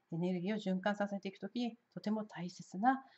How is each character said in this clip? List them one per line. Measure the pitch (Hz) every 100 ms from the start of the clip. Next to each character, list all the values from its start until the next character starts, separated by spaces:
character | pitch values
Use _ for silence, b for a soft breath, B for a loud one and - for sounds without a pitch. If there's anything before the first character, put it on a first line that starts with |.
| _
エ | 165
ネ | 180
ル | 180
ギ | 180
ー | 214
を |
循 | 190 185
環 | 208 202
さ | 202
せ | 196
て | 196
い |
く | -
と | 226
き | 240
に、 | 233 233 _
と | 175
て | 208
も | 214 214
大 | 165 180
切 | - - 185
な、 | 240 262 B